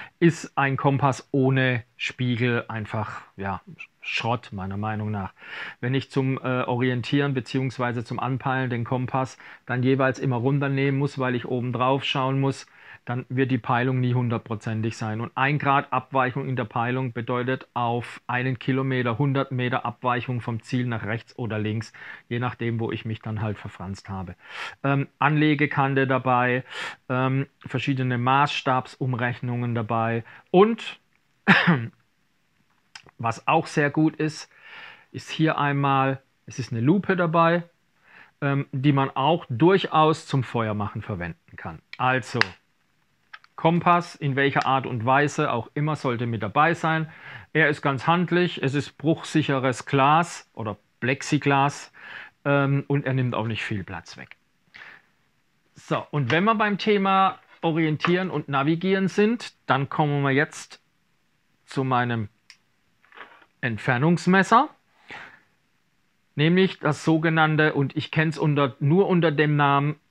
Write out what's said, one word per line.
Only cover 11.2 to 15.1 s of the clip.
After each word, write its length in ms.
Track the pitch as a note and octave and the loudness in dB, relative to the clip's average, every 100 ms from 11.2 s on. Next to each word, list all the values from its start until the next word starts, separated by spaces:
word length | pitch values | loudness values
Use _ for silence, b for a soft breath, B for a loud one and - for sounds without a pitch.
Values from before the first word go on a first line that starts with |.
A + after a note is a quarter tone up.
| B2+ | -2
ich 120 | B2 - | -2 -2
oben 260 | B2+ B2 | -4 -2
drauf 320 | A#2 B2+ C#3 | 0 0 0
schauen 340 | - C#3+ C3 C3+ | 0 -2 0 0
muss, 280 | C3+ C3+ - B B B - | 0 -2 -10 B B B -6
dann 180 | B2+ - | -6 -4
wird 240 | B2+ C3 | -2 0
die 60 | B2+ | 0
Peilung 420 | - B2 B2+ B2+ | 0 0 2 0
nie 140 | B2 | 0
hundertprozentig 800 | B2 B2 A#2 - G#2+ - A2 A2+ - | 0 0 -2 -4 -6 -4 -4 -4 -4
sein. 240 | A2 | -6